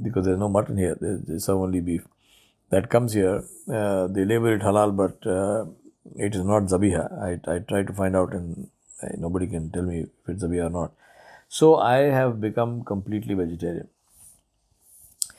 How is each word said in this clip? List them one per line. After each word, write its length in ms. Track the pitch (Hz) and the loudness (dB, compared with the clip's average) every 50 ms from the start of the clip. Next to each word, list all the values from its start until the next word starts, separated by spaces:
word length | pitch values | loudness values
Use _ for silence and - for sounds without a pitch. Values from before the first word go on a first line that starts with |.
| - | -8
because 240 | - 120 95 92 | -4 -2 0 2
there's 120 | 95 92 92 | 2 2 2
no 100 | 104 104 | 0 2
mutton 280 | 98 101 110 - 113 | 2 0 0 0 0
here, 200 | 101 92 87 78 - | 0 0 0 0 -2
they, 320 | - 92 101 - - - 78 | -4 -4 -4 -6 -6 -8 -8
they 60 | 90 | -4
serve 200 | - - 98 95 | -2 0 0 0
only 220 | 95 92 92 90 | 0 0 0 -2
beef. 240 | 87 87 85 85 - - _ _ _ _ _ _ _ _ _ _ _ _ | -2 -2 -4 -4 -4 -10 _ _ _ _ _ _ _ _ _ _ _ _
That 200 | - 95 98 - | 0 0 2 2
comes 220 | - 120 123 117 107 | 2 2 2 2 2
here, 320 | 107 95 92 98 110 - - - - - - 143 | 2 4 4 2 0 -4 -8 -14 -16 -10 -6 -4
uh, 360 | 110 104 104 98 95 92 90 | -2 0 0 0 0 0 0
they 160 | 95 98 95 | 0 0 2
label 220 | 101 113 117 113 | 2 2 2 4
it 160 | 117 110 104 101 | 2 2 2 4
halal, 340 | 104 98 107 104 104 101 | 4 6 6 6 4 4
but, 280 | 98 98 92 90 - - | 2 0 0 0 -4 -4
uh, 420 | 113 92 92 98 98 104 113 104 82 - - _ - _ _ _ - - | -2 0 0 0 0 0 -2 -4 -6 -12 -18 _ -20 _ _ _ -18 -8
it 180 | - - 104 107 | -4 -4 -2 -2
is 80 | 92 90 | -2 0
not 220 | 98 104 107 101 | 2 2 2 4
zabiha. 580 | 90 92 90 101 101 90 82 80 - 185 - 104 | 2 2 2 2 2 2 0 -2 -4 -6 -8 -6
I, 320 | 92 90 - - - 82 | -6 -6 -6 -4 -4 -4
I 40 | 90 | -4
try 240 | - - 110 101 98 | -4 -2 -2 -2 -2
to 80 | 98 98 | -2 -2
find 240 | 101 98 95 92 | -2 -2 2 2
out 160 | 95 92 - 95 | 2 2 0 -2
and, 360 | 95 87 85 85 98 98 - _ _ _ _ - - | -6 -8 -8 -10 -12 -14 -16 _ _ _ _ -16 -14
uh, 80 | - - - - | -12 -10 -8 -6
nobody 280 | 85 85 87 92 92 | -6 -4 -2 -2 -4
can 240 | 85 87 85 80 80 | -4 -4 -6 -8 -6
tell 120 | 80 90 90 | -6 -6 -4
me 180 | 90 87 82 | -4 -4 -6
if 80 | 78 - - _ _ - | -8 -8 -12 _ _ -10
it's 140 | 85 98 92 | -8 -6 -4
zabiha 240 | 85 87 87 87 | -4 -2 -2 -2
or 40 | 82 | -4
not. 220 | 85 87 82 - - _ _ _ _ _ - - - - _ _ | -4 -4 -6 -8 -10 _ _ _ _ _ -20 -20 -20 -20 _ _
So 280 | - - 156 156 160 | 0 4 6 6 6
I 220 | - 98 117 123 131 | 6 4 2 4 4
have 420 | 143 143 135 131 131 127 117 107 | 4 4 4 2 2 2 0 -2
become 420 | 104 107 - 120 117 117 120 120 120 | -4 -2 0 0 -2 -2 -2 -6 -6
completely 500 | - 104 101 95 - 104 107 110 117 101 | -6 -6 -6 -4 -4 -4 -4 -4 -2 -2
vegetarian. 520 | 95 90 82 85 85 87 87 85 - - - _ _ _ _ _ _ - - - _ _ _ _ _ _ _ _ _ _ _ _ _ - - _ _ - - - | -2 -2 -2 -4 -6 -6 -6 -6 -6 -10 -12 _ _ _ _ _ _ -20 -20 -20 _ _ _ _ _ _ _ _ _ _ _ _ _ -20 -20 _ _ -10 -10 -10